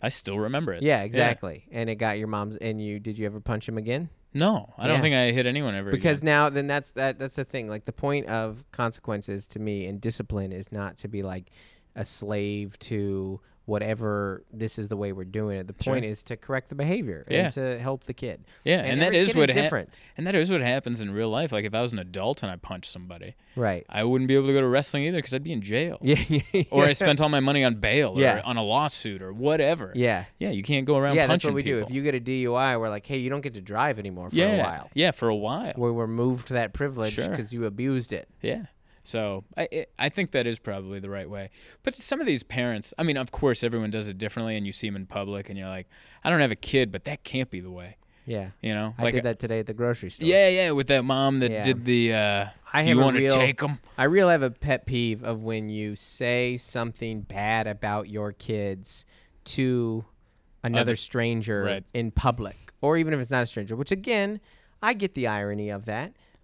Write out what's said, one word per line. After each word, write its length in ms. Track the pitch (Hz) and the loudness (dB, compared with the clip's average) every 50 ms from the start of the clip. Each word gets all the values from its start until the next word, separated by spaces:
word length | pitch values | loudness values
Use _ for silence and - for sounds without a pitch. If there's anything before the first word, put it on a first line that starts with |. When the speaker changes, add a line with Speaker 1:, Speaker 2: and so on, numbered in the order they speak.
Speaker 1:
I 80 | - 120 | -4 -4
still 300 | - - - 98 98 104 | -4 -4 -6 -4 -4 -2
remember 340 | 107 113 135 147 165 - - | -2 -2 -2 -2 -2 -4 -4
it. 80 | - | 0
Speaker 2:
Yeah, 160 | 139 151 143 113 | 2 2 2 2
Speaker 1:
Yeah. 60 | 98 | 2
Speaker 2:
exactly. 600 | 107 117 127 120 120 117 - - 90 76 - - - | 0 0 2 2 2 2 0 -4 -8 -8 -10 -14 -12
And 160 | - 117 113 113 | -6 -6 -4 -4
it 80 | 110 | -2
got 220 | 104 117 110 104 104 | -2 0 0 0 -2
your 100 | 110 107 | -4 -4
mom's, 280 | 107 104 104 107 107 - | -4 -4 -4 -6 -8 -6
and 240 | - 113 110 107 107 | -6 -6 -4 -4 -4
you, 160 | 104 104 104 | -6 -6 -6
did 180 | 104 113 104 110 | -6 -8 -6 -4
you 100 | 107 101 | -4 -4
ever 120 | 104 107 | -6 -6
punch 300 | - - 113 107 - - | -6 -4 -4 -4 -4 -6
him 80 | 113 110 | -6 -6
again? 320 | 107 113 123 147 175 160 - _ _ _ - | -4 -2 -2 -4 -4 -6 -10 _ _ _ -2
Speaker 1:
No, 400 | 143 165 202 220 160 101 - - - | 2 2 4 2 2 -2 -6 -10 -4
I 80 | 110 139 | 0 2
don't 100 | 156 135 | 2 4
Speaker 2:
Yeah. 40 | 143 | 4
Speaker 1:
think 120 | 156 139 | 4 4
I 160 | 127 123 120 | 4 4 4
hit 140 | 117 131 123 | 4 4 2
anyone 300 | 123 127 147 147 123 101 | 2 2 0 0 -2 -2
ever 160 | 98 98 101 | -2 -2 -2
Speaker 2:
Because 280 | - - - 165 147 143 | -2 2 4 4 2 4
Speaker 1:
again. 60 | 151 | 4
Speaker 2:
now, 240 | 156 147 147 147 147 | 4 6 6 6 4
then 160 | 139 143 143 | 4 2 0
that's, 260 | 143 143 147 135 - - | 0 0 -2 -2 -4 -4
that, 260 | 131 135 135 123 - | -2 0 0 0 -2
that's 160 | 135 135 - | -6 -8 -6
the 100 | - 135 | -6 -6
thing. 240 | - - 131 113 107 | -6 -6 -6 -6 -6
Like, 160 | 107 107 - | -8 -8 -8
the 80 | - 113 | -8 -8
point 320 | - - 139 143 143 - | -4 -2 0 0 0 -2
of 380 | - 113 113 110 110 107 117 - _ | -2 -2 -2 -2 -2 -6 -8 -14 _
consequences 760 | - - 120 113 113 - - - 107 104 101 - 101 98 - - | -6 -2 -2 -2 -2 -4 -6 -6 -6 -4 -4 -6 -8 -8 -8 -8
to 100 | - 110 | -10 -6
me 260 | 107 107 104 101 92 | -4 -4 -4 -4 -4
and 160 | 92 98 101 | -6 -6 -4
discipline 500 | 107 113 - - 107 - 113 101 98 95 | -4 -4 -4 -4 -4 -4 -4 -4 -4 -4
is 200 | 92 92 101 - | -6 -10 -10 -10
not 260 | 110 104 101 98 95 - | -8 -6 -6 -6 -8 -10
to 100 | - 101 | -12 -8
be 140 | 110 101 | -6 -6
like 300 | 98 95 92 92 90 _ _ - - - _ _ _ _ - | -6 -6 -6 -8 -10 _ _ -20 -20 -20 _ _ _ _ -10
a 100 | - 101 | -10 -8
slave 720 | - - - 107 101 107 104 101 101 104 104 104 98 101 - | -8 -8 -8 -6 -4 -4 -2 -2 -2 -2 -4 -6 -8 -10 -12
to 600 | - - 117 104 101 101 98 95 95 95 95 98 _ _ _ _ _ | -10 -6 -4 -2 -2 -2 -2 -2 -4 -4 -6 -8 _ _ _ _ _
whatever, 800 | - 107 104 104 110 110 107 113 107 104 104 101 98 95 - - _ - | -4 -2 -2 0 -2 -2 -2 -2 -2 -2 -2 -2 -4 -4 -8 -12 _ -10
"This 260 | 110 113 110 - - | -6 -6 -6 -6 -6
is 80 | 107 101 | -6 -6
the 80 | 110 | -4
way 160 | 101 104 101 | -4 -4 -4
we're 140 | 95 98 92 | -4 -6 -8
doing 320 | 92 98 107 107 104 98 95 | -8 -6 -4 -4 -2 -4 -4
it." 100 | 92 98 | -6 -8
The 80 | 101 - - | -8 -6 -2
Speaker 1:
Sure. 100 | 131 131 | -2 0
Speaker 2:
point 100 | 131 117 | 0 -2
is 180 | 107 107 - - | -4 -6 -8 -10
to 140 | - 120 - | -12 -12 -12
correct 320 | - - 135 131 - - | -8 -4 -4 -4 -4 -6
the 60 | 143 | -6
behavior 500 | 139 143 160 185 247 202 113 87 76 - - | -4 -2 -2 -2 -2 -2 -4 -8 -8 -6 -2
Speaker 1:
Yeah. 160 | 135 156 185 | 0 0 2
Speaker 2:
and 80 | 156 120 | 0 0
to 220 | 139 131 131 123 117 | -2 -4 -4 -4 -4
help 260 | 120 135 135 135 - | -4 -4 -6 -6 -6
the 80 | - 123 | -10 -12
kid. 320 | - - 117 90 - - - - _ - | -8 -8 -10 -10 -10 -14 -20 -18 _ -2
Speaker 1:
Yeah, 160 | 139 175 180 | 0 2 2
Speaker 2:
And 120 | 123 131 | 2 2
Speaker 1:
and 100 | 127 139 | 2 2
that 60 | 165 185 | 4 4
Speaker 2:
every 100 | 185 170 | 6 6
Speaker 1:
is 100 | 190 - | 6 6
Speaker 2:
kid 60 | - 160 | 6 6
Speaker 1:
what 120 | 147 135 | 6 6
Speaker 2:
is 80 | 127 139 | 6 4
Speaker 1:
ha- 40 | 147 | 4
Speaker 2:
different. 260 | 156 - 110 87 - - - - - - | 2 2 -2 -4 -6 -12 -20 -20 -18 -10
Speaker 1:
and 100 | - 160 | -6 -4
that 100 | 180 196 | 0 2
is 140 | 175 160 185 | 2 2 4
what 120 | 190 156 | 2 2
happens 400 | 127 120 127 139 - 120 120 113 | 2 2 2 0 0 -2 -4 -4
in 100 | 107 98 | -4 -4
real 160 | 98 104 113 110 | -2 -2 0 0
life. 240 | 107 131 165 147 | 0 0 0 0
Like, 140 | 113 104 104 | 0 -2 -2
if 80 | 104 104 | 0 0
I 80 | 110 | 0
was 100 | 120 123 | 0 0
an 80 | 117 101 | -2 -4
adult 440 | 90 90 87 98 98 117 143 - - | -8 -6 -6 -4 -2 -2 -2 -2 -4
and 60 | 98 | -8
I 40 | 90 | -8
punched 340 | 87 - - 98 90 - - | -8 -10 -12 -12 -12 -12 -12
somebody, 460 | - 92 90 90 87 85 92 95 - _ _ _ - 127 | -14 -14 -14 -16 -16 -16 -16 -16 -18 _ _ _ -6 -2
Speaker 2:
Right. 280 | 120 104 92 87 - - | 0 0 0 -2 -6 -6
Speaker 1:
I 160 | - 104 110 | -2 0 2
wouldn't 240 | 120 127 131 131 131 | 2 4 4 4 6
be 60 | 135 | 6
able 120 | 139 135 135 | 6 6 6
to 60 | 139 | 4
go 80 | 139 | 4
to 60 | 131 127 | 4 4
wrestling 340 | 123 139 143 - - 143 143 | 4 4 2 2 0 -2 0
either 180 | 160 185 170 | 0 0 -2
'cause 120 | 139 - 131 | -2 -2 -4
I'd 100 | 135 143 | -6 -4
be 80 | 160 | -4
in 100 | 160 113 | -6 -6
jail. 360 | 98 101 107 127 160 175 - - | -4 -2 0 0 0 -2 -4 -2
Speaker 2:
<laughs> 20 | |
Yeah, 140 | - 131 151 139 - - | 2 4 4 4 4 2
yeah, 340 | 151 143 - - - 190 160 - | 2 2 2 2 2 2 2 4
Speaker 1:
Or 140 | - 139 143 | 4 6 6
I 20 | 147 | 6
Speaker 2:
yeah. 40 | 139 | 6
Speaker 1:
spent 260 | - 196 165 147 139 | 6 4 4 6 6
all 80 | 156 151 | 4 4
my 140 | 147 139 | 4 4
money 240 | 135 139 143 143 135 | 4 4 4 4 4
on 100 | 123 117 | 4 4
bail 380 | 107 107 107 113 147 147 107 95 131 | 2 2 4 4 4 4 4 4 4
Speaker 2:
Yeah. 200 | 135 127 107 104 | 6 6 6 4
Speaker 1:
or 80 | - | 0
on 100 | 120 123 | -2 -2
a 80 | 117 107 | 0 0
lawsuit 580 | 101 113 139 151 147 - - - 110 98 92 | 2 2 2 2 2 -2 -4 -4 -6 -6 -8
or 120 | 95 92 98 | -8 -10 -6
whatever. 580 | 113 127 147 156 160 143 143 170 160 110 90 - | 0 2 2 4 4 4 4 2 0 -2 -6 0
Speaker 2:
Yeah. 300 | 123 123 120 107 92 - - - - | 2 2 4 2 2 -2 -6 -10 -6
Speaker 1:
Yeah, 120 | - 208 | -6 -4
you 120 | 147 98 98 | -4 -4 -2
can't 220 | 117 147 135 135 | 0 0 0 4
go 100 | 135 147 | 4 4
around 200 | 135 135 143 139 160 | 4 4 4 4 4
Speaker 2:
Yeah, 60 | 147 | 4
Speaker 1:
punching 100 | 131 165 | 4 4
Speaker 2:
that's 100 | 175 - | 2 2
what 80 | 147 139 | 0 0
we 80 | 139 135 | 0 0
Speaker 1:
people. 160 | - 131 113 | 0 0 -2
Speaker 2:
do. 40 | 107 120 | -2 -2
If 40 | |
you 120 | 127 135 143 | -4 -2 -2
get 120 | 147 135 | 0 -2
a 60 | 123 | -2
D 220 | 120 127 131 131 127 | -2 -2 -2 0 0
U 100 | 120 120 | 0 2
I, 240 | 123 135 135 123 113 | 2 2 2 2 0
we're 100 | 113 110 | 0 -2
like, 180 | 104 104 - | -4 -6 -6
"Hey, 120 | - 139 135 | -6 -4 -4
you 120 | 123 127 | -2 -2
don't 120 | 139 143 | -4 -4
get 140 | 139 139 113 | -6 -8 -10
to 60 | 104 | -12
drive 380 | 92 101 101 113 135 151 123 107 | -10 -6 -2 0 0 0 0 -2
anymore 300 | 101 98 90 90 87 90 | -4 -8 -8 -8 -8 -4
for 80 | - 160 | 0 2
Speaker 1:
yeah. 180 | 180 208 214 | 2 4 4
Speaker 2:
a 40 | 185 | 2
while." 300 | 120 87 82 71 - - - | 2 0 -2 -6 -10 -8 -2
Speaker 1:
Yeah, 180 | 139 165 180 | 2 2 2
for 160 | - - - 117 | 2 2 0 0
a 80 | 107 | 0
while. 380 | 104 104 107 135 185 247 - - | 0 0 -2 -4 -4 -4 -6 -4
Speaker 2:
We 140 | 127 120 120 | -2 0 0
removed 560 | 117 117 113 110 113 117 120 127 127 123 120 - 131 | 0 0 -2 -2 -2 0 0 0 0 -2 -4 -4 -2
that 180 | 123 117 107 | -2 -2 -2
privilege 440 | - - 143 143 131 120 110 107 107 | -2 -4 -4 -4 -4 -2 -4 -2 -2
Speaker 1:
Sure. 200 | - 123 - 190 | -2 -4 -2 -2
Speaker 2:
'cause 160 | 139 110 104 | -4 -6 -6
you 140 | 120 117 113 | -6 -4 -4
abused 480 | 107 101 104 123 135 135 127 117 - 107 | -4 -4 -2 -2 0 0 0 -2 -4 -6
it. 160 | 82 - - _ _ | -8 -8 -10 _ _
Speaker 1:
Yeah. 260 | - - - 226 196 - _ _ _ _ _ _ - | -4 -4 -4 -4 -6 -12 _ _ _ _ _ _ -14
So 420 | - - 113 107 104 98 95 101 - - | -8 -4 -4 -2 -2 -4 -6 -8 -10 -6
I, 140 | - 165 - | -6 -6 -4
I, 140 | - 160 - - _ - | -4 -6 -8 -8 _ -2
I 100 | 131 143 | -2 -2
think 220 | - 202 185 - | 0 -2 -4 -2
that 140 | - 135 117 | 0 0 0
is 140 | 117 113 110 | 0 -2 -4
probably 400 | - 113 101 98 95 95 98 98 | -6 -8 -8 -8 -8 -10 -10 -10
the 100 | 98 98 | -10 -8
right 200 | 98 98 92 76 | -8 -8 -8 -10
way. 200 | 101 98 98 95 _ - - - - _ | -10 -12 -12 -14 _ -20 -20 -20 -18 _
But 140 | - 269 254 | -8 -8 -6
some 240 | - - - 277 294 | -6 -6 -4 -4 -2
of 80 | 311 233 | 0 0
these 160 | 147 120 - | 0 -2 -2
parents, 500 | - - 127 123 123 113 104 - - - - | -6 -4 -2 -2 -2 -2 -4 -6 -8 -6 -4
I 60 | 165 | -2
mean, 120 | 165 143 | 0 0
of 160 | 135 131 - | -2 -4 -6
course, 320 | - - 147 135 117 - - | -4 0 2 2 2 2 0
everyone 260 | 117 117 113 110 107 | 0 0 0 -2 -2
does 200 | 104 110 107 104 | -2 -4 -4 -4
it 80 | 98 92 | -6 -6
differently, 400 | 110 104 - 120 113 113 110 107 | -6 -6 -4 -4 -4 -4 -4 -4
and 100 | 101 98 | -4 -4
you 60 | 95 | -6
see 120 | - - 107 | -6 -6 -6
'em 80 | 101 98 | -6 -6
in 80 | 95 | -8
public, 420 | - - 104 101 101 101 98 98 - | -6 -6 -6 -4 -4 -6 -6 -8 -8
and 100 | 101 98 | -10 -10
you're 120 | 92 95 | -10 -10
like, 180 | 95 95 92 _ _ - - - - - - | -10 -10 -12 _ _ -20 -20 -20 -14 -6 -2
"I 40 | 160 | 2
don't 120 | 175 156 | 4 4
have 100 | 143 123 | 4 4
a 60 | 110 - | 2 -2
kid, 340 | - - - 135 127 107 | -4 0 2 4 4 2
but 140 | 92 92 - | 0 -6 -8
that 180 | - 143 - - | -8 -10 -10 -10
can't 260 | - - 131 127 - | -6 -4 -4 -4 -4
be 120 | - 92 | -6 -10
the 100 | 90 92 | -10 -10
way." 240 | 90 90 87 90 101 _ _ _ _ _ - | -12 -14 -14 -16 -18 _ _ _ _ _ -10
Speaker 2:
Yeah. 240 | 123 117 104 95 92 - _ | -8 -6 -6 -6 -8 -10 _
Speaker 1:
You 120 | - 110 107 | -6 -4 -2
know? 220 | 107 107 110 113 120 | -2 -2 -4 -4 -2
Speaker 2:
I 60 | 120 | 0
Speaker 1:
Like 100 | 120 117 | 0 0
Speaker 2:
did 60 | 123 | 2
Speaker 1:
a 40 | 117 120 | 0 0
Speaker 2:
that 100 | 113 - | -2 -2
today 200 | - 113 113 113 | -4 -4 -2 -2
at 60 | 107 | -4
the 80 | 110 107 | -4 -4
grocery 360 | 110 120 120 117 - - 90 | -2 0 0 0 -2 -4 -12
store. 180 | - - - 160 | -8 -2 2 6
Speaker 1:
Yeah, 220 | 180 196 196 185 | 6 8 8 8
yeah, 220 | 185 185 185 170 | 6 6 4 4
with 160 | 147 139 135 123 | 2 2 4 4
that 180 | 139 131 123 | 4 4 4
mom 340 | 135 135 135 135 135 135 131 | 2 2 2 4 4 4 4
that 120 | 127 120 | 2 2
Speaker 2:
Yeah. 120 | 110 107 104 | 2 2 2
Speaker 1:
did 220 | 131 131 120 120 | 2 2 2 2
the, 260 | 123 123 120 117 113 113 | 4 4 6 6 4 4
uh, 300 | 110 104 104 101 101 101 101 - - - - - | 4 4 4 2 2 0 -2 -6 -16 -10 -2 0
Speaker 2:
I 100 | 147 156 | 2 4
Speaker 1:
"Do 60 | 120 | 6
Speaker 2:
have 80 | 120 127 | 8 8
Speaker 1:
you 20 | |
Speaker 2:
a 60 | 135 | 8
Speaker 1:
wanna 140 | 135 127 127 | 6 6 4
Speaker 2:
real, 140 | 135 135 135 | 4 4 6
Speaker 1:
take 300 | 131 131 139 139 - 147 | 6 4 4 2 0 -2
'em?" 160 | 143 143 - - - - - | -4 -4 -4 -10 -10 -2 2
Speaker 2:
I 60 | 131 | 2
really 300 | 147 175 196 190 180 170 | 4 6 6 8 8 6
have 100 | 151 135 | 6 4
a 80 | 127 | 2
pet 340 | 113 - - 143 131 123 - | -2 -2 -2 0 0 0 0
peeve 380 | - 131 120 120 117 110 104 123 | -2 0 0 2 0 0 -2 -4
of 180 | 113 117 110 | -4 -4 -4
when 280 | 110 113 113 110 107 107 | -4 -4 -4 -4 -4 -4
you 260 | 107 107 107 107 104 | -6 -6 -6 -6 -6
say 640 | - - - - - 127 120 123 123 123 123 123 123 | -8 -10 -10 -8 -4 0 0 2 2 2 0 -2 -4
something 640 | - - - 123 117 117 113 - 117 113 110 107 | -6 -6 -6 -4 -4 -4 -6 -6 -8 -6 -6 -8
bad 440 | 101 - 101 101 104 107 110 110 107 | -8 -8 -6 -4 -2 0 0 0 0
about 440 | 107 104 104 - 104 104 107 104 101 | -2 -4 -4 -4 -4 -2 -2 -4 -6
your 240 | 104 107 104 104 101 | -6 -6 -6 -6 -8
kids 720 | - - - 110 104 101 101 98 95 95 - - - - _ _ - _ _ _ _ - | -10 -6 -4 -4 -2 -2 -2 -4 -6 -8 -12 -14 -16 -16 _ _ -20 _ _ _ _ -14
to 580 | - - - 131 127 123 123 117 113 113 113 110 - _ _ _ _ _ _ _ _ _ _ - | -8 -4 0 0 2 2 2 0 0 -2 -4 -6 -10 _ _ _ _ _ _ _ _ _ _ -4
another 160 | 117 117 123 | 0 2 2
Speaker 1:
Other 140 | 123 120 113 - | 2 2 2 -2
Speaker 2:
stranger 640 | - - - 123 117 117 117 113 107 117 107 101 101 | -2 -4 -2 0 0 2 0 0 -2 -2 -2 0 0
Speaker 1:
Right. 200 | 104 101 98 92 _ - | 0 -2 -4 -6 _ -4
Speaker 2:
in 180 | 123 117 113 | -4 -4 -2
public, 640 | - - - 127 120 120 107 - - - - - - - | 0 2 2 2 2 2 -2 -10 -10 -14 -20 -20 -10 -2
or 160 | - 143 160 165 | 2 2 4 4
even 160 | 165 156 156 | 2 2 0
if 80 | 139 | -2
it's 100 | 127 117 | -2 0
not 120 | 135 127 120 | 0 0 0
a 20 | |
stranger, 320 | 113 - 113 101 98 113 120 | 0 -2 -6 -6 -6 -4 -4
which, 160 | 143 - 196 | -2 -2 -2
again, 480 | 190 202 254 233 208 196 202 214 208 - _ _ _ _ _ _ - - | -2 -2 0 0 0 0 0 -2 -6 -10 _ _ _ _ _ _ -4 0
I 100 | 220 247 | 0 0
get 200 | 202 196 185 - | 0 -2 -4 -2
the 120 | 139 123 113 | -2 -2 -2
irony 420 | 107 104 101 101 104 104 104 104 | 0 0 -2 -2 -2 -4 -4 -6
of 160 | 104 101 110 | -6 -8 -6
that. 260 | 113 104 113 143 208 - _ _ _ _ _ | -6 -6 -6 -6 -8 -12 _ _ _ _ _